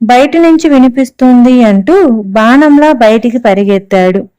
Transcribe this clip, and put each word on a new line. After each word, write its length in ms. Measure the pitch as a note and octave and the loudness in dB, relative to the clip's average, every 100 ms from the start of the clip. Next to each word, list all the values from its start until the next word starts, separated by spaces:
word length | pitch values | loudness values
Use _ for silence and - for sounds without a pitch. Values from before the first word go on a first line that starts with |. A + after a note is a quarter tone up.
బయట 340 | A3 B3 C#4+ E4 | -2 0 0 0
నుంచి 320 | E4+ D#4+ D#4+ | 0 0 0
వినిపిస్తుంది 960 | C4+ B3+ B3+ B3+ - B3+ B3 B3 B3+ | 2 0 -2 -6 -2 0 2 2 2
అంటూ 440 | A3 G3 F#3+ F#4 D#4+ | 2 0 0 0 0
బాణంలా 840 | A3+ G3 G#3+ A3 C4+ D4+ D4 D4+ | -2 -4 -2 0 2 2 2 2
బయటికి 460 | D4 A3 A3+ A#3+ A#3+ | 2 0 0 -2 -4
పరిగెత్తాడు. 920 | A3+ G3 G3+ G3 G3 F#3+ F#3 F#3+ - | -2 -2 -2 -4 -2 -2 -2 -2 -8